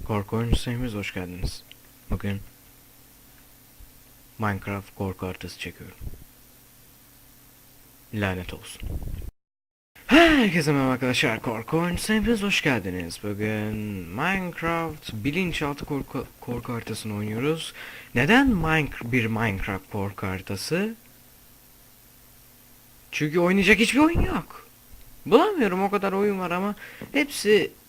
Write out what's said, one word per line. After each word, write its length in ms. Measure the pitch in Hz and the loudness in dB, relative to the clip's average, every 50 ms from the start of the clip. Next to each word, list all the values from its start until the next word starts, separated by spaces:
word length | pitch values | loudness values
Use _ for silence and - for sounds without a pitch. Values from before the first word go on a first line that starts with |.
| - | -6
Korku 320 | - 113 104 101 - - 113 | -4 -2 -2 -2 -2 -2 -2
Oyuncu 180 | 117 117 117 | 2 2 2
serimize 420 | - - 127 120 120 127 123 104 104 | 2 2 0 -4 -4 -4 -4 -4 -6
hoş 160 | 98 - - | -6 -6 -6
geldiniz. 500 | 95 90 90 90 90 92 - - - - - - - - - - - - - | -8 -8 -8 -8 -6 -6 -6 -6 -6 -14 -18 -20 -20 -20 -20 -20 -14 -8 -4
Bugün 320 | 107 95 - 101 101 101 101 - - - - - - - - - - - - - - - - - - - - - - - - - - - - - - - - - - - - - - - | -4 -2 -2 -4 -4 -4 -8 -12 -18 -20 -20 -20 -20 -20 -20 -20 -20 -20 -20 -20 -20 -20 -20 -20 -20 -20 -20 -20 -20 -20 -20 -20 -20 -20 -20 -20 -20 -20 -20 -20 -20 -20 -20 -18 -8 -4
Minecraft 560 | 110 104 101 95 - - 101 101 95 - - | -2 -2 -2 -2 -4 -6 -6 -6 -8 -10 -8
korku 320 | - 104 95 92 - - 92 | -6 -4 -4 -4 -4 -6 -8
haritası 320 | 90 - - 87 - - | -8 -8 -10 -12 -12 -10
çekiyorum. 380 | - 90 87 - - - - - - - - - - - - - - - - - - - - - - - - - - - - - - - - - - - - - - - - - - - - - - - - | -12 -12 -12 -14 -16 -18 -16 -12 -12 -12 -12 -12 -16 -20 -20 -20 -20 -20 -20 -20 -20 -20 -20 -20 -20 -20 -20 -20 -20 -20 -20 -20 -20 -20 -20 -20 -20 -20 -20 -20 -20 -20 -20 -20 -20 -20 -20 -20 -18 -10 -6
Lanet 400 | 107 101 98 92 90 90 - - | -2 -2 -2 -2 -2 -6 -8 -10
olsun. 280 | - - - - - - - - - - - - - - - - _ _ _ _ _ _ _ _ _ _ _ _ - - - | -12 -12 -14 -14 -10 -8 -6 -6 -6 -6 -6 -8 -8 -10 -10 -14 _ _ _ _ _ _ _ _ _ _ _ _ -12 0 6
Herkese 640 | 214 311 339 330 311 285 240 202 160 175 147 147 | 8 8 8 8 8 6 6 4 4 2 2 4
merhaba 200 | 151 143 135 131 | 4 4 4 2
arkadaşlar. 500 | 127 123 131 127 127 - - 135 113 113 | 2 2 2 0 2 2 2 2 0 0
Korku 360 | - - 113 110 117 - - 160 | -2 -4 -4 -4 -4 -2 0 0
Oyuncu 240 | 170 175 175 180 | 0 0 -2 -2
serimize 440 | - - 220 220 208 214 240 214 196 | 0 0 0 2 4 2 2 2 2
hoş 160 | 202 190 - | 0 0 2
geldiniz. 580 | - 156 131 113 92 95 90 90 87 85 85 - - | 2 2 2 0 0 -2 -4 -4 -6 -6 -8 -8 -6
Bugün 520 | 104 104 101 107 107 107 107 107 107 107 107 107 107 101 95 87 80 | -6 -4 -2 -2 -2 0 -2 -2 -2 -4 -4 -4 -4 -6 -6 -8 -8
Minecraft 1040 | 87 113 147 175 190 190 185 175 160 - - 165 170 165 165 165 151 151 - - - | -6 -4 -2 0 0 -2 -2 -4 -6 -4 -2 -2 -2 -2 -2 -4 -6 -10 -10 -10 -8
bilinçaltı 720 | 107 101 139 147 175 190 175 156 - 156 143 143 143 - | -4 -2 -2 0 0 -2 -2 -2 -2 -2 -4 -4 -4 -6
korku, 420 | - 147 135 127 - - 139 117 - - - | -6 -4 -4 -4 -6 -8 -8 -8 -8 -12 -16
korku 320 | - - 120 117 113 - 123 | -10 -8 -8 -8 -6 -6 -6
haritasını 420 | 113 110 - 113 104 - 110 104 | -6 -6 -6 -8 -8 -6 -6 -4
oynuyoruz. 580 | 104 104 107 107 113 127 147 160 160 - - - - - - - - - - - | -4 -4 -4 -2 -2 0 0 -2 -2 -4 -10 -12 -14 -16 -16 -16 -16 -12 -4 0
Neden 320 | 233 131 143 220 254 277 269 | 0 4 6 6 6 6 6
Minec-, 640 | 233 180 160 160 156 160 147 131 - - - 117 | 4 2 2 2 2 2 0 0 -4 -8 -6 -2
bir 140 | 120 127 113 | 0 0 2
Minecraft 680 | 110 113 107 113 113 98 95 - - 98 95 - - | 2 0 0 0 0 0 0 -2 -2 -4 -6 -6 -6
korku 360 | - 107 98 104 101 - - 98 | -6 -4 -4 -4 -4 -6 -6 -4
haritası? 680 | 92 92 - - 104 98 - - 156 175 196 220 226 - - - - - - - - - - - - - - - - - - - - - - - - - - - - - - - - - - - - - - - - - - - | -4 -6 -6 -6 -8 -6 -4 -4 -2 -2 -2 -2 -6 -10 -16 -20 -20 -20 -20 -20 -20 -20 -20 -20 -20 -20 -20 -20 -20 -20 -20 -20 -20 -20 -20 -20 -20 -20 -20 -20 -20 -20 -20 -20 -20 -20 -20 -20 -20 -20 -20 -20 -20 -20 -16 -10
Çünkü 280 | - - 151 151 147 175 | -6 -4 -2 0 2 2
oynayacak 400 | 175 175 185 202 196 180 214 185 | 4 4 6 6 6 6 6 6
hiçbir 200 | 233 - - 254 | 6 4 6 6
oyun 220 | 302 320 339 339 | 6 6 6 4
yok. 460 | - 370 349 220 - - - - - - - - - - - - - - - - - | 2 2 0 -2 -4 -6 -12 -20 -20 -20 -20 -20 -20 -20 -20 -20 -20 -20 -20 -12 0
Bulamıyorum, 580 | - 175 262 339 427 415 339 240 196 175 185 196 | 6 6 6 6 6 2 2 0 2 2 0 0
o 60 | 202 | 0
kadar 240 | 196 202 196 196 185 | 0 0 -2 0 0
oyun 260 | 196 202 208 202 190 | 0 0 0 0 -2
var 120 | 185 175 | -2 -2
ama 240 | 170 180 190 208 208 - - - - - - - | -2 -2 -2 -2 -4 -6 -10 -16 -16 -16 -10 -4
hepsi 600 | - 269 294 285 - - - 202 214 202 151 - - - - | 0 0 0 0 -2 -2 2 4 6 6 4 2 -4 -12 -20